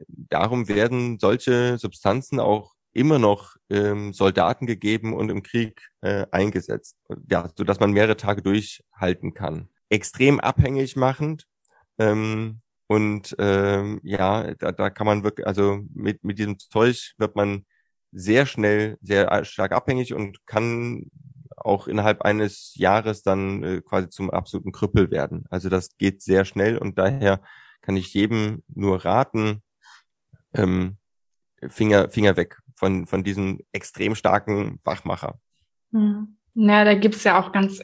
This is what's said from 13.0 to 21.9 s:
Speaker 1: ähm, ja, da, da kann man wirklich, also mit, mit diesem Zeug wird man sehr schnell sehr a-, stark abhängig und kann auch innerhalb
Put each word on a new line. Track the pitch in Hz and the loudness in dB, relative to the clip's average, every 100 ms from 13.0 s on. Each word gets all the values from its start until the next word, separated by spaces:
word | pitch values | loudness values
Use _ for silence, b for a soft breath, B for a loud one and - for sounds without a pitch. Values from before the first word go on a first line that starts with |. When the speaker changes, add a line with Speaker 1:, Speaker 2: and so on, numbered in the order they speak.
| 107 104 - - | 2 -2 -6 -4
Speaker 1:
ähm, | 101 98 101 98 101 107 | 0 2 2 0 -2 -8
ja, | - 98 95 107 82 | -6 -2 0 0 -4
da, | - 80 | -6 -6
da | 92 98 | -2 -4
kann | - 107 | 0 0
man | 104 | 2
wirklich, | 104 - - | 0 -4 -4
also | 98 101 101 104 | 0 0 0 -6
mit, | - 104 104 | -8 -6 -4
mit | - 101 | -6 -6
diesem | 107 98 | -6 -8
Zeug | - 107 117 123 - - | -4 2 2 2 -6 -6
wird | 107 | -4
man | 107 101 101 - _ _ _ _ | 0 -2 -4 -12 _ _ _ _
sehr | 95 92 117 139 | -8 2 2 2
schnell | - 104 104 107 - | 0 2 2 0 -6
sehr | 95 101 92 | -2 2 2
a-, | 101 | 2
stark | - - 98 | -2 -4 -2
abhängig | 92 - 127 117 | -2 0 -2 -4
und | - 101 - - | -6 -8 -12 -6
kann | 107 117 117 120 120 - - - - - - | -2 -2 -2 -6 -8 -14 -20 -20 -20 -20 -8
auch | - 101 | -2 -2
innerhalb | - | -2